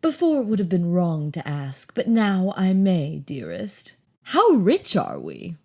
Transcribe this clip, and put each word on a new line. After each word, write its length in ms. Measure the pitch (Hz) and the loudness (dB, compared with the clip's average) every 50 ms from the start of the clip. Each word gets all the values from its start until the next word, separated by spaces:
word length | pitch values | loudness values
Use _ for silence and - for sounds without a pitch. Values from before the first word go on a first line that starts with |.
Before 380 | - 330 302 - 349 330 311 285 | 0 -2 -2 2 0 2 2 2
it 60 | 247 | 0
would 140 | 208 220 196 | 0 0 0
have 100 | 202 170 | 0 0
been 220 | 180 180 175 170 | 0 0 0 2
wrong 400 | 170 180 180 170 160 156 151 151 | 2 2 2 0 0 -2 -4 -4
to 160 | 147 165 - | -6 -8 -8
ask, 460 | - 147 147 139 139 135 - - - - | -6 -6 -6 -6 -8 -8 -10 -10 -8 -6
but 140 | - - | -4 0
now 460 | - 226 226 220 202 196 190 185 190 - | 2 2 2 4 2 2 2 0 0 0
I 180 | - 190 185 190 | 0 2 2 4
may, 440 | 190 190 196 185 170 147 143 160 147 | 4 4 4 2 2 0 -2 -6 -8
dearest. 760 | 139 - - 135 117 80 170 185 208 208 - - - - - _ _ _ _ _ _ | -10 -10 -10 -10 -8 -8 -8 -8 -6 -6 -6 -6 -6 -10 -16 _ _ _ _ _ _
How 260 | - - 302 440 480 | -4 0 4 4 6
rich 440 | 349 247 185 180 269 392 - - - | 6 6 4 4 2 2 0 0 -2
are 240 | 196 120 - - - | 0 0 -2 -6 -10
we? 360 | - 78 71 57 - - 170 151 | -10 -12 -12 -12 -12 -12 -12 -14